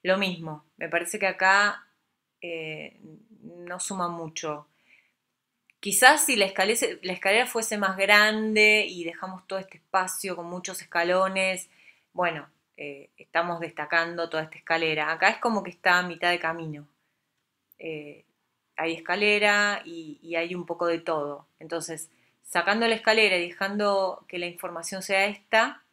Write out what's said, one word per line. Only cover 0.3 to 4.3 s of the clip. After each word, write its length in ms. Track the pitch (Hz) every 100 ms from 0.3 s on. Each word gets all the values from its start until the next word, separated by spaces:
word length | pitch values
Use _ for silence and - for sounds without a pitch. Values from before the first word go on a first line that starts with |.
| 170 160 151 _ _
me 120 | 160
parece 300 | 170 170 208
que 80 | 190
acá, 580 | 185 190 196 208 - _ _ _ _ _ _
eh, 580 | 175 165 156 156 151 _ 156 156 _ 214
no 360 | 156 175 175 180
suma 280 | - 190 175
mucho. 600 | 170 160